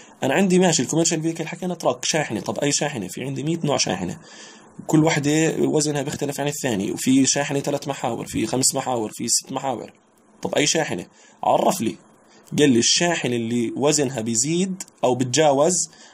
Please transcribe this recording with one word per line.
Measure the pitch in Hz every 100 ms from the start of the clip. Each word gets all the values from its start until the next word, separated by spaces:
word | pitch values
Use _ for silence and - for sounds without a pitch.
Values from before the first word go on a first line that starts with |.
| - -
أنا | 131
عندي | 147 196 180
ماشي | 185 151
ال | 120
commercial | 156 165 165
vehicle | 165 160
حكينا | 160 175 180
تراك، | 165 151 123 -
شاحنة. | 160 143 107
طب | 104 110
أي | 143
شاحنة؟ | 139 151 139 90
في | -
عندي | 131 131
مية | 143 170
نوع | 151 120
شاحنة. | - 95 - - - - - - - - -
كل | 156
وحدة | 156 156 143 156 160 -
وزنها | 139 147 147 147
بيختلف | 135 - 139 -
عن | 143
الثاني، | 151 131 101 98
وفي | - 131 131 131
شاحنة | 143 143 143
ثلاث | 143 139 147
محاور، | 135 135 110 107
في | - 110
خمس | 127 131 139
محاور، | 131 120 107
في | - 117
ست | - -
محاور. | 131 135 113 - - _ _ _ -
طب | - 120
أي | 143
شاحنة؟ | 165 147 95 82 _ - _
عرف | - 139 - 135
لي. | 113 - - _ _ - - 147
قال | 147
لي | 117
الشاحنة | - - 175 165 127 120
اللي | 113 120 113 113
وزنها | 139 156 131 131
بيزيد | 113 113 143 170 190 185 - -
أو | 127 127
بتجاوز | 135 135 156 135 160 185 - - -